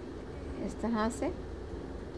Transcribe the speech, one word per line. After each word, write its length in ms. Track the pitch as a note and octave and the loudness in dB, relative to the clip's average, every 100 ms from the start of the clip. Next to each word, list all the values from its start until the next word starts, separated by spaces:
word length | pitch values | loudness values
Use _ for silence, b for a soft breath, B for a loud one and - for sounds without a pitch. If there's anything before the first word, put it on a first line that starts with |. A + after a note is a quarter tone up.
| - - - - - - F#3+ | -6 -6 -6 -6 -4 -2 -2
इस 160 | - | 2
तरह 280 | G#3+ A3+ A3 | 4 6 6
से। 200 | A#3 D4 - - - - - - - - | 4 2 2 -4 -4 -4 -4 -4 -4 -4